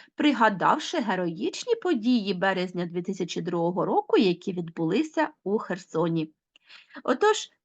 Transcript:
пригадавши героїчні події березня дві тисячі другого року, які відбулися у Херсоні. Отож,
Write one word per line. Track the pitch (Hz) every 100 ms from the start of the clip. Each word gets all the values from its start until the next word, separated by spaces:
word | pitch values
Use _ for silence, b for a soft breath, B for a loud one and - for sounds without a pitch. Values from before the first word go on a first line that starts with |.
| B
пригадавши | - 294 226 220 190 160 277 311 339
героїчні | 214 185 175 165 311 - 494
події | 466 359 262 220 247 196
березня | 180 190 185 180 180 175
дві | 175
тисячі | 175 196 170 175
другого | 170 170 165 175
року, | 160 349 - 403
які | 196 175 -
відбулися | 180 165 165 160 208 311 - 302 -
у | 185 214
Херсоні. | - 180 - 160 170 165 156 _ _ _ B B B 285
Отож, | - 269 415 415 - _